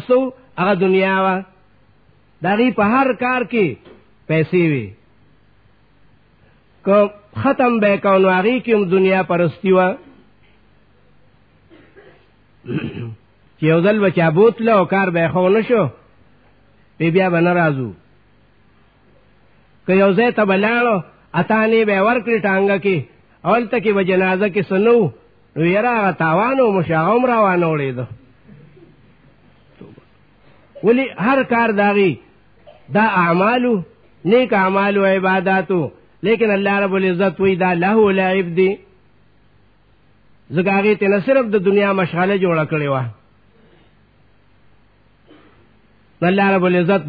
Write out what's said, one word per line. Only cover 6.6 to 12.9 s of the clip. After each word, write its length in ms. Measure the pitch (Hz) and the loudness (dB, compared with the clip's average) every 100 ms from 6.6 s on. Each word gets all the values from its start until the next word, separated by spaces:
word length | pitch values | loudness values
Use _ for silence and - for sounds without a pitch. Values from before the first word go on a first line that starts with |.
| _ _ | _ _
که 120 | 196 202 202 - - - | 0 2 2 -2 -18 -4
ختم 300 | 262 277 247 233 | -2 0 0 2
به 80 | 202 | 0
یې 100 | 202 | 0
کړو، 160 | 202 190 | 2 2
نو 100 | 190 | 4
هغې 280 | 185 202 254 | 2 0 -2
کې 80 | 240 | 0
هم 100 | 214 | 0
دنیا 380 | 185 190 190 190 | 0 2 2 0
پرستي 500 | 180 170 170 - 190 | 0 0 -2 -2 0
وه. 160 | 185 185 262 - - - _ _ _ _ _ _ _ _ _ _ _ _ _ _ - - - - - _ _ _ _ - | 2 2 -2 -12 -20 -20 _ _ _ _ _ _ _ _ _ _ _ _ _ _ -20 -20 -20 -20 -20 _ _ _ _ -10
<clears throat> 880 | 120 - | -8 -8